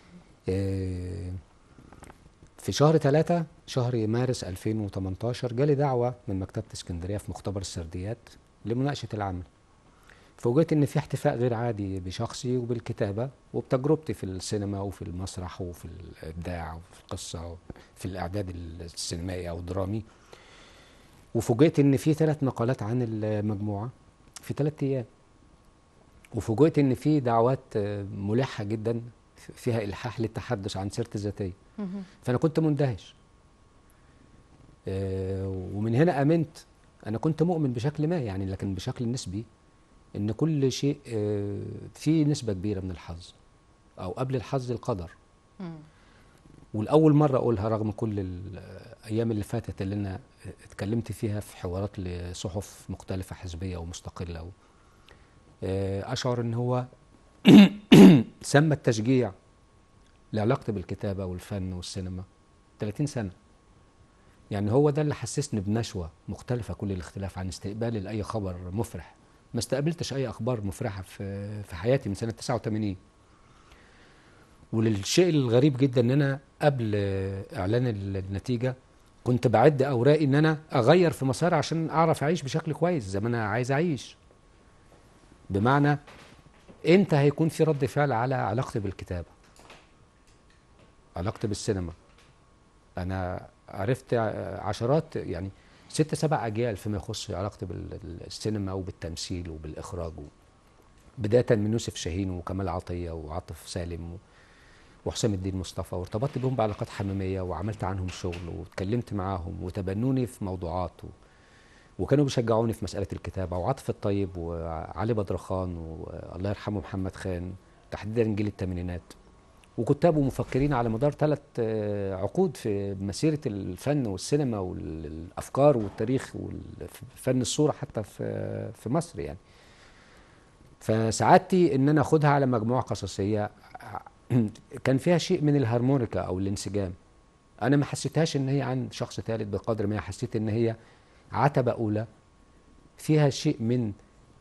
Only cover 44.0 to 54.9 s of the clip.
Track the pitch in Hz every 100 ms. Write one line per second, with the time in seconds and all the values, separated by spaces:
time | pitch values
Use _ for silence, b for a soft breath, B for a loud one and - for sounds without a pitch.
44 | 92 90 131 131 - 139 123 113 - 104
45 | 82 - _ _ _ - 180 160 156 b
46 | b b b b - - - 107 107 151
47 | 156 147 151 131 123 107 110 107 107 -
48 | 113 101 92 90 95 90 90 95 - -
49 | 110 107 117 104 98 117 - - 95 101
50 | 98 92 - _ 101 - - - 98 117
51 | 110 101 110 104 - - 92 90 101 -
52 | 92 87 87 87 104 101 - - - 92
53 | - 95 95 - 92 82 95 87 85 87
54 | 95 - 87 82 85 - b b b